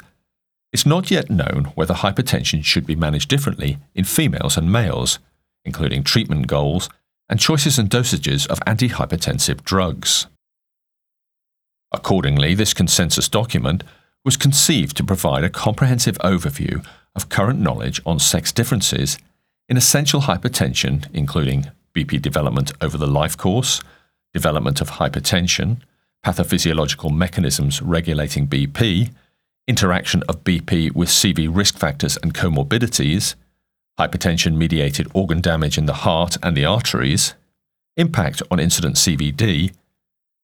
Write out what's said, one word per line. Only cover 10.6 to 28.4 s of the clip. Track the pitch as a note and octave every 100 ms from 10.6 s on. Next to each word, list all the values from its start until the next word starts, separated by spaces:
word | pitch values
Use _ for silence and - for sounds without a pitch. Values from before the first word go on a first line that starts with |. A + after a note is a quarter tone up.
| _ _ _ _ _ _ _ _ _ _ _ _ _
Accordingly, | - - F#2+ C#2+ C#2+ D2
this | G2 G#2+
consensus | - F2 - E2 - -
document | G#2+ A#2+ C2+ B1+ F#2 - - _ _ C3+
was | C#3
conceived | C#3 C#3 - C3+ C#2+ -
to | -
provide | F#2+ D#2 C2+ F2
a |
comprehensive | - A2 G#2+ C3 B2 A#2 -
overview | F#2 F2+ D#2 C#2+ C#2+ - - - _ -
of | -
current | - G#2 C3+
knowledge | E2+ A1+ B1+ - E2+
on | D#2
sex | - E2+ -
differences | - A#2 G#2+ - - C#2+ - _ _ _ _ -
in | B2
essential | - C#3+ D3 C#3+
hypertension, | C3+ F2+ - - C#2+ - C2 C#2+ -
including | D#2 C#2 E2 C2 C#2 C#2 - _
B | E2+
P | C#2 D2
development | C#2+ D#2 C#2 C2+ C#2+ -
over | D#2 D2
the | D2
life | C#2+ D#2 -
course, | F#2+ A#2 - - - _ _ _ _
development | F2 D#2 D2+ C#2 C#2
of | C#2
hypertension, | - C#2+ - - F2+ F2 - F#2 A#2+ - _ _ _ G2+
pathophysiological | F#2 F#2+ F2+ E2 D#2 D2 - D#2+
mechanisms | D2+ F#2 - C#2+ C#2 C#2+ -
regulating | F2 E2+ E2+ D2+ D2+ D2